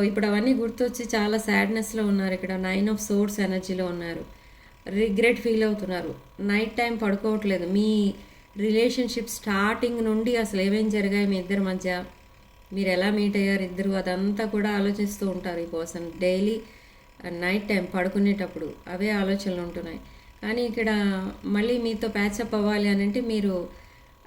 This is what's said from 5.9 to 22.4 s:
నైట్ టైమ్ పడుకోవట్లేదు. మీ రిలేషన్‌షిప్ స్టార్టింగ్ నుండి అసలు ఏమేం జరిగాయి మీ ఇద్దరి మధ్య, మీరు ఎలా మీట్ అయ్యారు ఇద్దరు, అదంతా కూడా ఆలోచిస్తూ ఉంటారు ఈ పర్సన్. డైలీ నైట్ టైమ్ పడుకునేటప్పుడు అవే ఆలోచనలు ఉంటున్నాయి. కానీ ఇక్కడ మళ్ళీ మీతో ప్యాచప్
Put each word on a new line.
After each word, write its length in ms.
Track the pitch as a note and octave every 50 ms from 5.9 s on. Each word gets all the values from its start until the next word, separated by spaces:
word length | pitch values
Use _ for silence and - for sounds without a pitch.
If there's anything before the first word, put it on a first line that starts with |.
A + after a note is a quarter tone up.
| F#3 F3 E3 D#3+ D#3 - - - - -
నైట్ 340 | G3 G3+ G3+ G#3 A3 G#3+ -
టైమ్ 200 | B3 A#3 A#3 A#3 G#3
పడుకోవట్లేదు. 680 | A3 G3+ G3 G3 - G#3+ G#3+ G#3+ G#3 G3+ F#3+ F3 F3
మీ 240 | F3 F#3+ G3+ G#3+ G#3+ G#3+ G#3 G3+ G3 G3+ - - - - - - - -
రిలేషన్‌షిప్ 720 | G3+ G3+ A3 G#3+ A3 A#3 B3 B3 C4 A#3+ A3+ - A#3+ G#3 -
స్టార్టింగ్ 720 | - - - A3 G3 G3 G3+ G#3+ A#3 A3+ B3 A#3 A#3+ A#3 A3+
నుండి 280 | A3 A3 A3 A3+ B3 A#3+
అసలు 240 | A3+ A3 G3+ G3+ F#3+
ఏమేం 280 | F#3+ G3 G3+ A3 A3 G#3+
జరిగాయి 360 | G#3 G#3 G3+ G3 G3+ G3+ G3+
మీ 100 | G3 G3 F#3
ఇద్దరి 220 | F3 F3+ G3+ G3
మధ్య, 300 | G3 F#3 F#3 F#3 - F#3 F3+ F3+ F#3 - - - - - - - - - - - - - F#3+
మీరు 160 | G3 G3 F#3
ఎలా 220 | F3+ F3+ F#3+ G#3
మీట్ 260 | G#3 G#3 G#3 G3+ G3+
అయ్యారు 260 | G3+ G3 G3 G3 F#3+ F#3
ఇద్దరు, 280 | F3+ F3+ F#3 G3 G3
అదంతా 540 | F#3+ F#3+ F3+ F#3 F3+ F#3 G3 G#3 G#3 G#3 A3
కూడా 240 | G#3+ G#3+ G#3 G3+ G#3+ G#3
ఆలోచిస్తూ 520 | G3 G3 G3+ G3+ G#3 G#3 G3+ - - G3+ F#3+
ఉంటారు 320 | F3+ F3+ - F#3 F3 E3+
ఈ 60 | E3+
పర్సన్. 400 | E3+ E3+ E3 E3+ E3+ - F3 E3+ E3+ - -
డైలీ 380 | F#3 F3+ F#3 F#3+ G3+ G#3+ A3+ G#3 - - - - - - - - - - - - - F3+ F3 E3+
నైట్ 300 | F3 F3+ G3 G#3+ G3+ -
టైమ్ 180 | G#3 F#3 F3 F3
పడుకునేటప్పుడు 800 | - F#3 F3+ F#3+ - G3+ G3+ G3+ G3 G3+ F#3 F3 - D#3+ D#3 D3 - - - -
అవే 220 | F3+ F3+ G3+ G#3+
ఆలోచనలు 520 | G#3+ G3+ F#3+ F#3+ G3 G3+ - G3 F3+ F3 F3
ఉంటున్నాయి. 380 | E3+ E3+ F3 E3+ E3 E3 - - - - - - - - -
కానీ 240 | - G#3 A3 B3 A#3+
ఇక్కడ 280 | A#3 A3 A#3 A3 A3 G#3+ G#3 G3+ G3+ G3 F#3+ F#3+ G3+ G3+ - -
మళ్ళీ 320 | F#3 G3+ G#3 G#3+ A#3+ B3 A#3+
మీతో 300 | A#3 A3+ A3 G#3+ A#3 A3
ప్యాచప్ 460 | G#3+ G#3 G3+ G#3 G3+ -